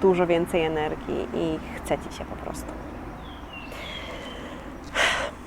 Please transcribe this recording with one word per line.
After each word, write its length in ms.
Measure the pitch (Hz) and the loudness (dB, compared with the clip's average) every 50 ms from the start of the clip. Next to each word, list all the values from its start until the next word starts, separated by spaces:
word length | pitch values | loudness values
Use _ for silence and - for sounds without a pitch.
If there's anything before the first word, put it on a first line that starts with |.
dużo 260 | - 190 180 175 180 | 8 8 8 8 8
więcej 380 | 170 175 170 175 - - 170 160 | 6 6 6 4 4 4 2 4
energii 600 | 160 160 156 151 156 156 151 - - 143 143 - - 151 | 4 2 2 0 0 -2 -2 -2 -2 -2 -2 -2 -2 0
i 260 | 160 170 160 156 156 - - - | 0 0 2 0 -2 -4 -6 -8
chce 200 | - - - 151 | -6 -2 0 0
Ci 200 | - - - - | 0 -2 -4 -8
się 80 | - - | -8 -8
po 100 | - - | -8 -8
prostu. 360 | - - - - - - - - - - - - - - - - - - - - - - - - - - - - - - - - - - - - - - - - - - - - - - - - - - - - - - - - - - - - - - | -8 -6 -6 -6 -6 -6 -8 -8 -8 -8 -8 -10 -8 -8 -10 -10 -10 -10 -10 -12 -12 -12 -12 -10 -10 -10 -10 -10 -8 -8 -8 -8 -8 -8 -8 -8 -8 -8 -10 -10 -10 -10 -10 -10 -10 -10 -10 -10 -10 -8 -2 4 4 6 6 4 2 0 -2 -4 -8 -12